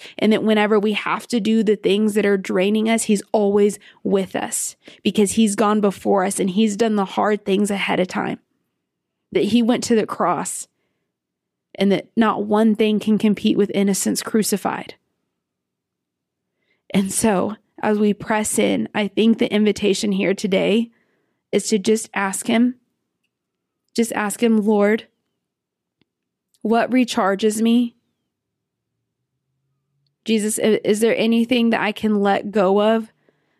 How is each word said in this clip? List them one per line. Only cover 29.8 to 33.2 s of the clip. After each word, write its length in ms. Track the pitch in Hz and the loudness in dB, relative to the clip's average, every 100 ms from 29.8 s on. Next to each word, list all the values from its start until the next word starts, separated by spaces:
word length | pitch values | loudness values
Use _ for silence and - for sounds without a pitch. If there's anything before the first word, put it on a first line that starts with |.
| _ _ _ _ - | _ _ _ _ -2
Jesus, 340 | 220 214 - | -2 -2 -2
i-, 220 | 220 208 | 0 0
is 160 | - 208 | 0 0
there 160 | 226 - | 0 0
anything 520 | 220 233 233 247 233 | 0 0 0 0 0
that 100 | 226 | 0
I 100 | 196 | -4
can 240 | 208 214 208 | -4 -2 0
let 300 | 202 196 208 | 0 0 -2
go 300 | 208 185 202 | 0 2 2
of 300 | 214 226 220 _ | 2 0 -4 _